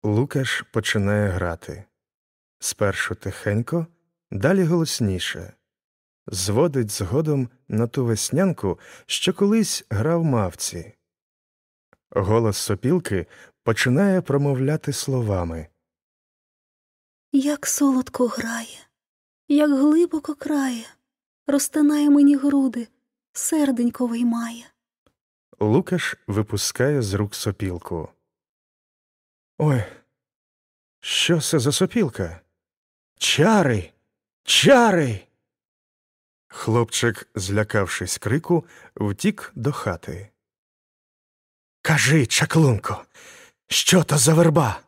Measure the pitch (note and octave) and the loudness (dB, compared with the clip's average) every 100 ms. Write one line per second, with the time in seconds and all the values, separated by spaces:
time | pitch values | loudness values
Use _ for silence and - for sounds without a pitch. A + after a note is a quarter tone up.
0 | G#2+ G#2+ C#3 C#3+ C3 - - A#2 G2+ A2 | 0 0 0 -2 -4 -6 -6 -6 -2 -2
1 | G2 G#2 G#2 F2+ F2+ E2+ - D2 G2 _ | 0 0 0 -2 -4 -6 -12 -18 -18 _
2 | _ _ _ _ _ _ - - G#2 - | _ _ _ _ _ _ -10 -2 -2 -2
3 | - - G2 - - G#2 A#2+ E3+ E3 _ | -6 -6 -10 -6 -4 -2 -2 -4 -6 _
4 | _ _ _ G2 B2 F#3+ E3+ F3 D#3+ - | _ _ _ -2 0 2 2 0 0 -2
5 | G#2+ F#2 - - F2+ _ _ _ _ _ | -2 -2 -6 -10 -14 _ _ _ _ _
6 | _ _ - F#2+ F#2 G#2 E3+ C#3 G#2+ - | _ _ -12 -6 -2 2 2 0 -4 -4
7 | F#2+ B2 D#3 C#3+ B2 _ _ A2 A#2 - | -2 -2 0 -2 -4 _ _ -4 -2 -2
8 | A#2+ A2 - C3+ F#3+ D#3+ G2 E2+ - - | -2 -2 -2 0 0 0 -4 -4 -10 -20
9 | - - - F#3+ G3+ A3 F#3+ - - G#2 | -8 -4 -2 0 2 2 0 -4 -6 -2
10 | C3 E3+ E3 B2 F#2+ - - F2 E2 _ | 0 0 2 2 0 -4 -10 -10 -14 _
11 | _ _ _ _ _ _ _ _ _ _ | _ _ _ _ _ _ _ _ _ _
12 | _ - F#2+ A2+ A2+ G2+ - G2+ B2 F3+ | _ -4 2 2 2 -2 -4 -2 0 0
13 | E3+ G2 D#2+ - - _ - A2+ B2+ C3 | 0 -4 -6 -14 -20 _ -4 0 2 2
14 | G3+ F#3 - C#3 C#3+ C3 C3 D#3 - C#3 | 2 0 0 0 0 0 0 -2 -4 -6
15 | - C3 A2+ F#2+ E2+ E2 D#2+ _ _ _ | -4 -2 0 -2 -2 -8 -12 _ _ _
16 | _ _ _ _ _ _ _ _ _ _ | _ _ _ _ _ _ _ _ _ _
17 | _ _ _ C#4 C4+ D4 - - C#4+ B3+ | _ _ _ 0 0 -2 -4 0 2 2
18 | B3+ - B3 - A3+ A#3 A3+ - - _ | -2 -2 -2 -2 -8 -8 -10 -18 -20 _
19 | _ _ _ _ _ D4 D4+ C#4 C#4+ D#4 | _ _ _ _ _ 2 4 4 4 4
20 | F4 D#4 - D4 - D4 C4+ A#3+ A3+ _ | 2 -2 -8 -10 -4 -2 -2 -4 -10 _
21 | _ _ _ _ - C#4 - D#4 D4 D4 | _ _ _ _ -2 -2 0 2 2 4
22 | D4 C#4+ C#4+ C#4+ C#4+ C#4+ C4+ A#3 A#3 _ | 4 6 6 6 2 2 0 -2 -12 _
23 | _ _ _ - - D#4+ C#4+ A#3+ A#3+ - | _ _ _ -8 -2 0 2 2 0 0
24 | B3 A#3 A#3+ A#3 A#3 A#3 - _ _ _ | -4 0 0 0 -6 -12 -20 _ _ _
25 | _ _ _ _ _ _ G#2+ B2+ F#3 F3+ | _ _ _ _ _ _ 2 2 2 -4
26 | - - - G2+ G#2 G2+ - - B2+ D3 | -4 -8 -4 -4 -2 -4 -6 -2 0 0
27 | G#2+ G#2+ G#2 - A2+ F#2+ G2 F2+ - E2+ | 0 -2 -2 -4 -6 -4 -6 -8 -8 -10
28 | D#2 _ _ _ _ _ _ _ _ _ | -10 _ _ _ _ _ _ _ _ _
29 | _ _ _ _ _ _ D3+ C3 F#2+ - | _ _ _ _ _ _ 0 2 -2 -10
30 | _ _ _ _ _ _ _ _ _ _ | _ _ _ _ _ _ _ _ _ _
31 | - - - E3 - D#3+ B2 C#3 F#3 A#3+ | -6 -4 0 0 2 0 0 0 0 0
32 | E3+ - F2 E2+ _ _ _ _ _ _ | -2 -2 -8 -8 _ _ _ _ _ _
33 | _ _ - - F3 G#3+ D3+ A2 F2 _ | _ _ -2 2 4 4 4 0 -4 _
34 | _ _ _ _ - - - C4+ A#3 F#3 | _ _ _ _ -2 2 6 8 8 4
35 | C#3 G2+ - _ _ _ _ _ _ _ | 0 -4 -10 _ _ _ _ _ _ _
36 | _ _ _ _ _ - - A2+ A#2 - | _ _ _ _ _ -8 0 0 0 0
37 | A#2 G#2+ - - F#2 G2+ G#2+ A2 F#2 - | -2 -2 -10 -10 -4 -2 0 0 -2 -4
38 | F2+ - - C3 - E3+ - - - - | -6 -6 -4 -4 0 -2 -2 -20 -20 -6
39 | G#2 G2+ G3 G#3 - - A#2 C#3+ - E2+ | -4 -2 -4 -4 -12 -6 -6 -4 -6 -6
40 | - F#2 G#2 _ _ _ _ _ _ _ | -10 -14 -16 _ _ _ _ _ _ _
41 | _ _ _ _ _ _ _ _ - D3+ | _ _ _ _ _ _ _ _ -2 0
42 | B2 D#3 B2 - D#3 D#3+ D3 G#2+ - G#2 | 2 2 2 0 0 4 4 2 -4 -10
43 | - - - - - _ _ - - F#3 | -14 -20 -20 -20 -20 _ _ -4 4 4
44 | - C#3 C#3+ D#3+ E3+ D#3 B2+ F#2+ | 4 2 4 6 6 4 0 -2